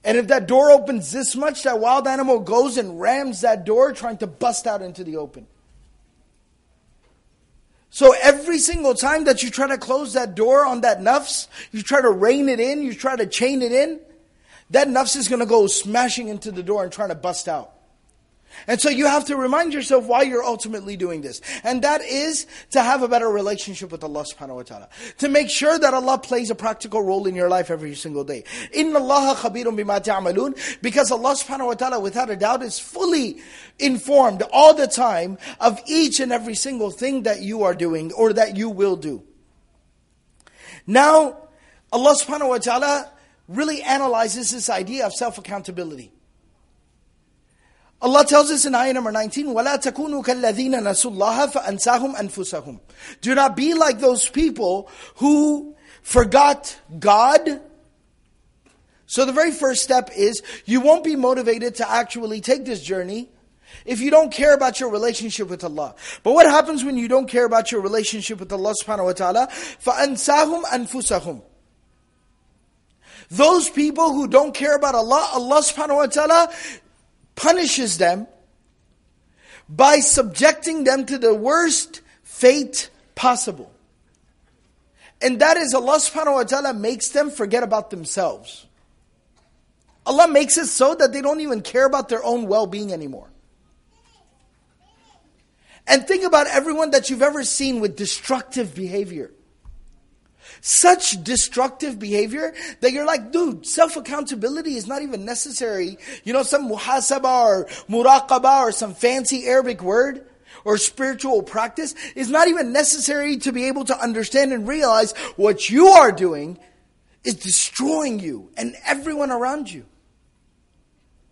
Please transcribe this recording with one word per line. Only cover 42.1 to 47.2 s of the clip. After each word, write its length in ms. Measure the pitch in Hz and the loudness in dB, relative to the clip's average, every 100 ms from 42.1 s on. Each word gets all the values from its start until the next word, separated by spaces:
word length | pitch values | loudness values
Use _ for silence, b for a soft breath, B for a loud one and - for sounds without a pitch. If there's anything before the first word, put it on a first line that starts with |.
| 285 | 4
subhanahu 280 | - 294 277 | 0 -4 -2
wa 80 | 247 | -2
ta'ala 540 | 240 247 285 285 277 _ b b - | 0 0 0 -2 -6 _ b b -12
really 340 | 196 311 294 | -6 -4 -4
analyzes 720 | - 269 269 226 226 214 220 | -2 -2 0 0 -2 -4 -6
this 180 | 240 208 | -6 -4
idea 360 | 190 190 262 214 | -4 -4 -4 -6
of 80 | |
self-accountability. 960 | - 240 214 180 202 190 175 170 143 110 _ _ _ _ _ _ _ _ _ _ _ | -4 -8 -8 -12 -12 -10 -12 -12 -14 -20 _ _ _ _ _ _ _ _ _ _ _